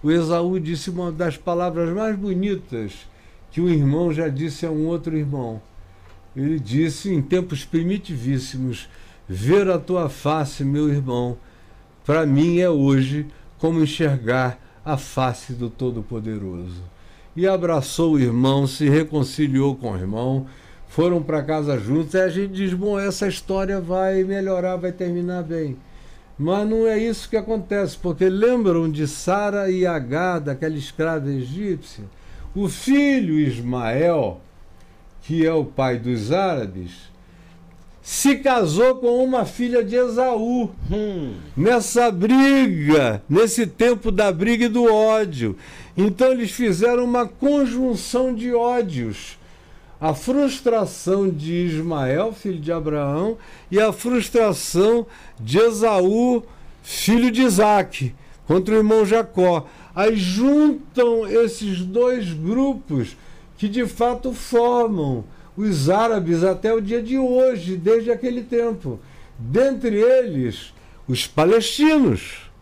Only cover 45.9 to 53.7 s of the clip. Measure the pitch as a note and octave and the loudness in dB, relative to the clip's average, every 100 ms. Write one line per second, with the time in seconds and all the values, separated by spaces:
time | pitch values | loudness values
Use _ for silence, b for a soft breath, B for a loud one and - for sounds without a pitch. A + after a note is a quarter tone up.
45.9 | - G3 F3+ C4 C4 A3+ - A#3+ E3+ A3+ | 0 0 4 2 2 -2 -2 0 2 2
46.9 | A#3+ B3 B3 A#3+ - C#4 D4 C4 A#3+ C4 | 2 2 0 -2 0 2 2 2 0 -2
47.9 | A3 - B3 C4 A#3 B3 A#3+ A#3+ B3 G#3 | -2 -4 -2 0 -2 -2 0 2 0 -2
48.9 | C#3 A2+ G#2 - - b b b b b | -4 -6 -8 -12 -20 b b b b b
49.9 | b D#3 C#3+ - C4+ C#4 - B3 A3+ G3 | b -4 -2 -2 0 0 0 0 2 0
50.9 | - F3 G3 G3 D#3 D3+ F3 F3+ D#3 E3 | -4 -2 0 0 -2 -4 -2 -2 -2 -4
51.9 | D#3 C3 C#3+ A3 A3 G3+ F3 D3+ E3+ D#3 | -2 0 0 -2 -4 -8 -6 -4 -4 -2
52.9 | D3+ C#3+ D3 G3+ A3+ B B B | -2 -2 -2 -4 -6 B B B